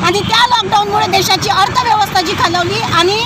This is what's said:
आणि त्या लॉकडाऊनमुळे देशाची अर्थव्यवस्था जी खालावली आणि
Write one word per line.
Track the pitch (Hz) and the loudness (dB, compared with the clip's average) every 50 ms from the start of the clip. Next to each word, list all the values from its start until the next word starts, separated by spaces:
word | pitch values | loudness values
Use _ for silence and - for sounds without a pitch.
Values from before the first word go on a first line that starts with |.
| - | 0
आणि | 349 349 403 392 - | 0 0 0 -2 0
त्या | 453 453 480 494 | 0 0 2 2
लॉकडाऊनमुळे | 494 453 415 370 - 415 415 403 403 427 427 392 | 2 0 0 0 0 0 0 0 0 -2 0 0
देशाची | 359 349 349 - 381 370 - 427 | 0 0 0 0 0 -2 0 -2
अर्थव्यवस्था | 403 381 381 539 - 1017 494 480 440 427 415 381 - 403 | 0 2 2 2 0 -2 0 0 2 0 0 0 0 -2
जी | 359 311 403 - | -2 -2 -2 -2
खालावली | - 349 339 359 349 349 392 440 453 - - | -2 0 0 0 -2 -2 -2 -4 -4 -2 0
आणि | 330 339 359 403 440 466 | 2 2 2 2 0 -2